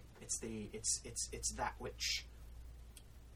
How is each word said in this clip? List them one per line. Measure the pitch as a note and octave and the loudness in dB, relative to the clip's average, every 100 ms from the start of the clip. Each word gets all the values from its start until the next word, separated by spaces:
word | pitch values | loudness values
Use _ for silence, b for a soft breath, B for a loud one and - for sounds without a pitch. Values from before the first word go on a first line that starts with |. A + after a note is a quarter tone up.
| - - | -8 -10
It's | A2+ - | 0 0
the, | A2+ A2 G#2 | 2 0 0
it's, | A2 - - - | 2 4 4 2
it's, | A2 - | 0 0
it's | C3 - | 2 2
that | G#3+ - - | 4 2 2
which | - - - - - - - - - - - - - - - | -4 2 4 4 2 -8 -10 -8 -8 -10 -10 -12 -12 -12 -12